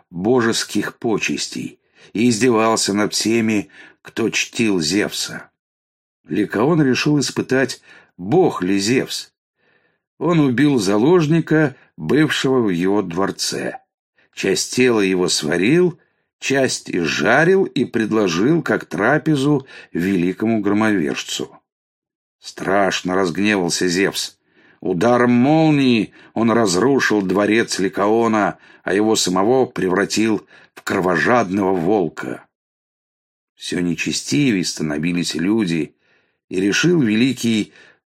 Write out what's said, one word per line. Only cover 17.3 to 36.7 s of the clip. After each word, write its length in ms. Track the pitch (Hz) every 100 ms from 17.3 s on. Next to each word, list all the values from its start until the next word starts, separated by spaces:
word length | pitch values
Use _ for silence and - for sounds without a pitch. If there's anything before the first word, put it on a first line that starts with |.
| 131 170 190 185
и 200 | 147 120
предложил 760 | 110 107 110 98 82 120 170
как 240 | 156 101 -
трапезу 840 | - 110 151 160 143 143 143 - - -
великому 720 | 85 92 95 90 90 110 110
громовержцу. 1000 | 101 104 110 101 69 64 - - - - _ _ _ _ _ _ _ _
Страшно 760 | - - - 98 95 - 90 92
разгневался 720 | 92 78 104 101 85 - 92
Зевс. 500 | 87 92 - - - _ _ _ _
Ударом 520 | 90 87 113 120 123
молнии 840 | 123 135 156 156 147 131 117 92 - -
он 180 | 113 117
разрушил 720 | 110 104 87 120 135 - 104
дворец 580 | 92 92 104 110 104 -
Ликаона, 800 | 95 92 101 113 113 110 95 - - -
а 100 | -
его 220 | 95 107 110
самого 500 | - 92 101 131 120
превратил 800 | - 90 92 95 - 110 104 - - -
в 100 | -
кровожадного 880 | - 104 90 85 85 120 98 98 92
волка. 720 | 95 82 107 80 - 64 60 - _ _ _ _ _ _ _ _ _ _ _
Все 240 | - 85
нечестивее 840 | 87 82 80 - - 143 135 98 80
становились 720 | - 80 76 82 87 82 80
люди, 600 | 90 113 92 82 73 _ _ _ _ _ -
и 100 | 92
решил 420 | 98